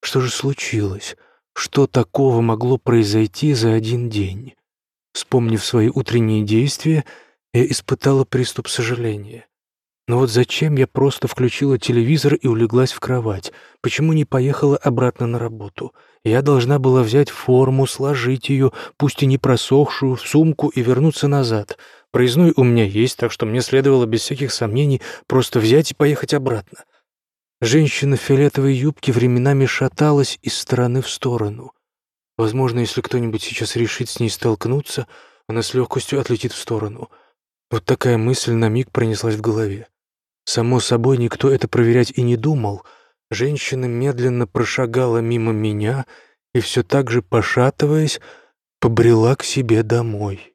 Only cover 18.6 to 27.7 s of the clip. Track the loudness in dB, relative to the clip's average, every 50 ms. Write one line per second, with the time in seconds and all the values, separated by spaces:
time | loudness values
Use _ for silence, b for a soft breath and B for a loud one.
18.6 | 2 0 B B B B B _ -2 -2 0 0 0 2 2 2 2 2 2 2
19.6 | 2 2 4 4 4 2 0 -4 -2 -2 -2 -4 -6 0 2 2 4 4 2 0
20.6 | -2 -4 -2 -2 0 0 2 2 2 2 0 2 0 0 2 2 0 0 0 -2
21.6 | -4 -6 -12 B B B B B B B 0 2 2 4 4 4 4 4 6 4
22.6 | 4 4 4 4 2 2 2 0 0 0 0 -2 -4 -4 -2 -4 -4 -2 -2 -2
23.6 | -2 2 2 2 4 4 4 4 2 2 0 -2 -2 -4 -6 -6 -6 -6 -4 -4
24.6 | -4 -2 0 0 0 0 0 -2 B B B B B _ 0 0 0 2 0 0
25.6 | 2 4 4 4 2 2 -2 _ 0 0 0 0 -2 -2 -2 -2 -2 -2 -4 -4
26.6 | -8 _ -20 -20 -20 _ _ _ _ _ _ _ _ _ _ _ _ _ _ _
27.6 | -2 2